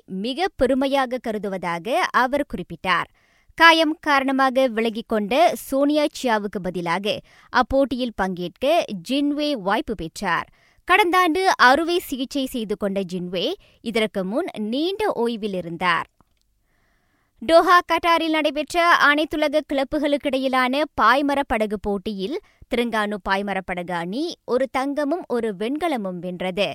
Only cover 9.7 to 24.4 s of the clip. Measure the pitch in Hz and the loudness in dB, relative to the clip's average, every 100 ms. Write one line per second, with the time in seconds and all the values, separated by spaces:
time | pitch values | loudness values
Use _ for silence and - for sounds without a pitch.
9.7 | 226 285 202 160 - 190 160 - _ _ | -2 -2 -8 -8 -6 -2 -2 -4 _ _
10.7 | _ - 381 359 370 359 349 381 - 247 | _ 2 4 4 4 4 2 2 6 6
11.7 | 285 330 359 - 254 262 285 262 247 208 | 6 2 -2 -4 -6 -4 -4 -4 -6 -6
12.7 | 208 202 196 180 180 180 185 247 415 _ | -4 -4 -4 -6 -6 -6 -4 -4 -6 _
13.7 | _ 220 226 214 196 180 254 370 - 214 | _ -4 -2 -2 -2 -4 -4 -4 -6 -4
14.7 | 262 339 403 415 - 240 226 208 185 165 | -2 -2 -2 -2 -2 -4 -4 -6 -6 -6
15.7 | 165 180 165 - _ _ _ _ _ _ | -2 0 0 -4 _ _ _ _ _ _
16.7 | _ _ _ _ _ _ _ 226 330 349 | _ _ _ _ _ _ _ 4 6 8
17.7 | 349 - 339 339 330 330 311 302 269 285 | 4 4 0 2 2 2 0 0 -2 -2
18.7 | 349 339 311 277 294 320 311 302 302 - | 2 4 6 6 4 0 0 0 0 0
19.7 | 269 269 294 294 285 285 269 262 254 254 | -2 -2 -2 0 0 0 -2 0 0 0
20.7 | 277 311 - 233 269 285 277 285 233 214 | 0 -2 2 4 4 2 0 0 -2 -2
21.7 | 208 208 202 220 196 190 381 - _ - | -2 -4 -4 -4 -6 -6 -6 -10 _ -6
22.7 | 240 240 220 208 208 202 196 208 190 185 | -4 -2 -2 -2 -4 -2 -2 -2 -4 -4
23.7 | 180 175 175 175 233 339 - | -6 -6 -6 -4 -6 -6 -8